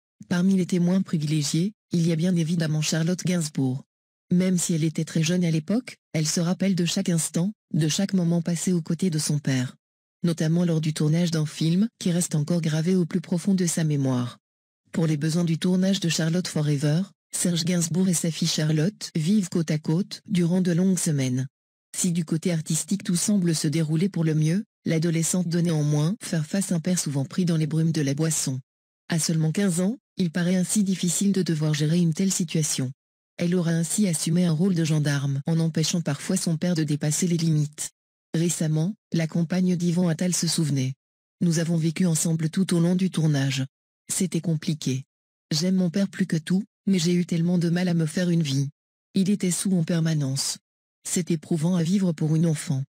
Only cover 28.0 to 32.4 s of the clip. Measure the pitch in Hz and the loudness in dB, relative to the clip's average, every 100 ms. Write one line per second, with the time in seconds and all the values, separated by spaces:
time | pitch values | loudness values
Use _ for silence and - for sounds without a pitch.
28 | 139 139 160 156 - 131 - _ _ _ | 0 0 0 0 -4 -6 -10 _ _ _
29 | _ 170 - 160 156 156 202 170 185 262 | _ -2 0 0 0 0 0 0 -2 -2
30 | _ - 180 180 175 185 180 220 196 185 | _ -4 -2 0 0 0 0 0 0 0
31 | 180 - 202 190 170 165 156 147 151 170 | -2 0 0 2 0 0 0 0 0 2
32 | 170 156 196 185 | 2 2 -2 -2